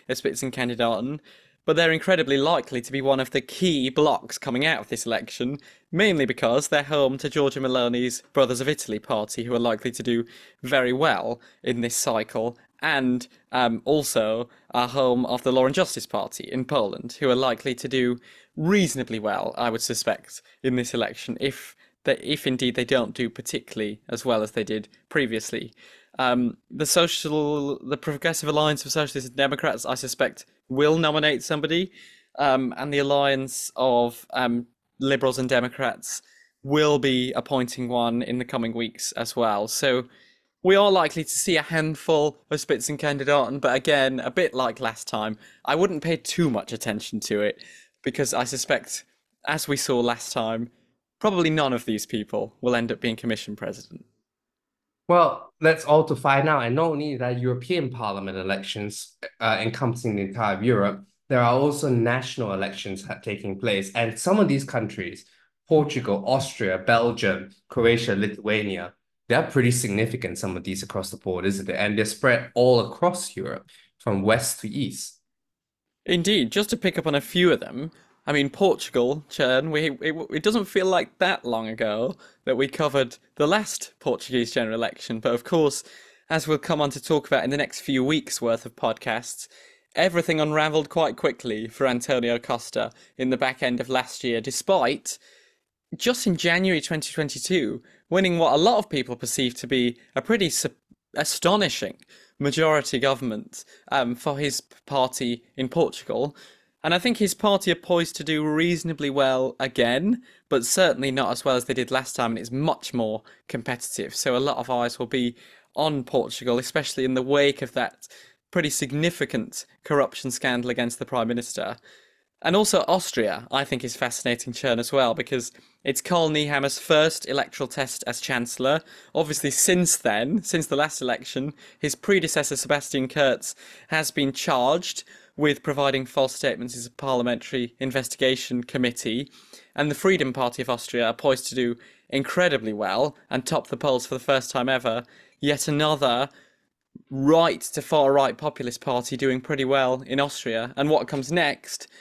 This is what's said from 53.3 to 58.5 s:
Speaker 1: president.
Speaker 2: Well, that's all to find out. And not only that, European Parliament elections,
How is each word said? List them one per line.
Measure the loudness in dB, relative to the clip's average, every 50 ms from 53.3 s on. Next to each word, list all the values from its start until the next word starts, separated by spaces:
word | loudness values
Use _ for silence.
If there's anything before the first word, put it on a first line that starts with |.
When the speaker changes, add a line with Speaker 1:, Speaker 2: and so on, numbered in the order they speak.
| -4 -4 -6 -10 -10
Speaker 1:
president. | -8 -8 -8 -10 -10 -14 -18 -18 -20 -20 _ _ _ _ _ _ _ _ _ _ _ _ _ _ _ _ _ _ _ _ 4
Speaker 2:
Well, | 4 6 6 4 2 -2 -10 -16 _ 2
that's | 4 4 4 4 4
all | 6 6 6 6
to | 4 0
find | 0 2 4 4 4 4 4
out. | 4 2 2
And | 2 2
not | 2 2
only | 2 0 -2 -2 -4 -4
that, | -2 -2 -2 -2 0
European | 0 -2 -2 -2 -2 -2 -2 -2 -2 -4
Parliament | -4 -6 -6 -4 -4 -4 -6 -6 -6 -6
elections, | -4 -2